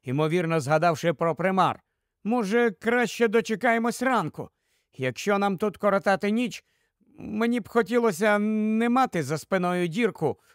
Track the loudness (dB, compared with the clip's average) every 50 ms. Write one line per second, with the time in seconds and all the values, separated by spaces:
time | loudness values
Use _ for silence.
0 | _ -4 -2 0 0 0 0 0 0 0 -2 -2 0 0 2 2 4 2 2 2
1 | -2 -2 -2 0 -2 -2 -2 -2 -2 0 2 2 2 2 0 -4 _ _ _ _
2 | _ _ _ _ -4 -2 -2 -2 0 0 0 2 2 0 -2 -2 -2 0 0 0
3 | 0 -2 0 0 0 2 2 0 0 0 -4 0 0 2 2 2 0 -2 -2 -2
4 | -2 0 0 0 -2 -4 -6 -10 -12 -14 _ _ _ _ _ _ _ _ _ -6
5 | -6 -6 -4 -4 -2 0 0 2 2 0 0 0 -2 -4 -4 -2 0 0 0 2
6 | 2 2 0 2 0 -2 -2 0 -2 -4 -6 -10 -16 _ _ _ _ _ _ _
7 | _ _ _ -16 -12 -8 -4 -2 0 0 0 -2 -4 0 0 0 2 2 2 2
8 | 2 2 2 2 2 2 2 2 2 0 0 0 0 0 0 0 2 2 2 2
9 | 2 2 0 -4 -4 -2 -4 -6 -2 -2 0 0 0 0 0 0 -2 -2 0 0
10 | 0 -2 0 -2 -2 -2 -2 -4 _ _